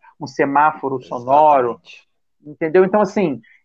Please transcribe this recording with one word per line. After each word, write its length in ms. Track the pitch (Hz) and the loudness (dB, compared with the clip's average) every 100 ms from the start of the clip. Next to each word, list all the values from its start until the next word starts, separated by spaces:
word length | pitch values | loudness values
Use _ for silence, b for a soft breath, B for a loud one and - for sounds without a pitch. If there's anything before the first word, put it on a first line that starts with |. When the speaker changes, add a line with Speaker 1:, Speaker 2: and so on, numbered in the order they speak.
| b _ | b _
Speaker 1:
um 80 | 135 | -10
semáforo 760 | - 139 139 151 147 135 131 | -4 0 2 0 -2 -6 -8
sonoro, 680 | - 127 123 143 156 139 120 | -10 -12 0 2 4 4 0
Speaker 2:
Exatamente. 360 | 113 - - _ _ _ _ 147 | -6 -16 -20 _ _ _ _ -20
Speaker 1:
entendeu? 380 | 147 160 185 190 | -8 0 2 2
Então, 160 | 214 | 2
assim, 400 | 208 214 170 120 b b | 0 0 -2 -4 b b